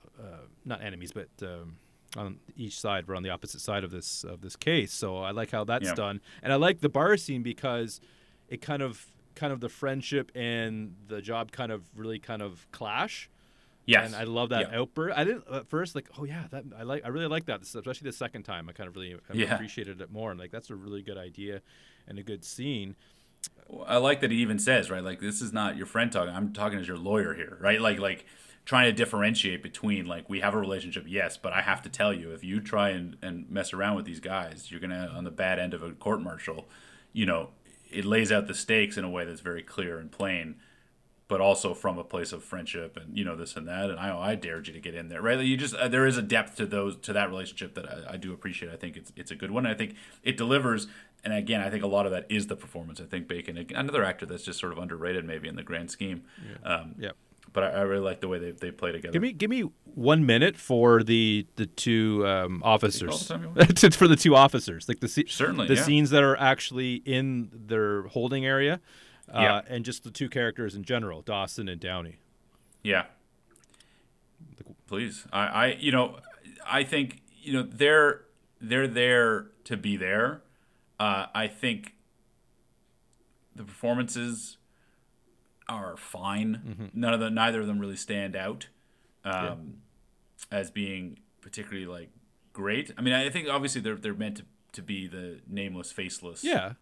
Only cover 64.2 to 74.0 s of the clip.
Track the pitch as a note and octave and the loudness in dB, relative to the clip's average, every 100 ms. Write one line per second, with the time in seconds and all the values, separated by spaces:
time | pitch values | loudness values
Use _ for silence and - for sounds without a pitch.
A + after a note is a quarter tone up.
64.2 | E3 C3+ C#3 B2+ - E2 - A#2+ A2+ - | 12 12 12 8 -2 -4 -4 -2 0 0
65.2 | D3+ - D#3+ F#3 G2+ C3+ D3 D3 D3 C#3+ | 0 2 0 2 4 4 6 6 8 8
66.2 | C#3 C3+ C3+ C3+ - B2+ B2+ B2 - C3 | 8 6 4 4 0 -4 -2 -2 -2 0
67.2 | C3+ B2+ A2+ A#2 G#2+ A2 G#2 G#2 F#2+ C3 | 0 -2 -4 -8 -2 2 2 0 -2 -2
68.2 | B2 C3+ C3 C3+ C#3 F3 - - - - | -2 0 0 2 2 0 -6 -20 -20 -20
69.2 | - A2+ G#2+ G#2 - B2 A#2 A#2 A#2+ - | -6 2 4 4 0 -6 -6 -8 -12 -6
70.2 | C3 C3 A#2 A2+ A2 G2+ F#2+ B2 G#2+ D#2 | -4 -2 -2 -2 -6 -6 -4 -4 -4 -8
71.2 | D2+ G2+ F#2+ - G2 F2 F2+ F2+ E2+ D#2+ | -6 -4 -4 -6 -8 -6 -6 -6 -8 -12
72.2 | _ _ _ _ _ _ G#2 F#2+ - - | _ _ _ _ _ _ 2 2 2 -6
73.2 | _ _ _ _ _ _ _ _ | _ _ _ _ _ _ _ _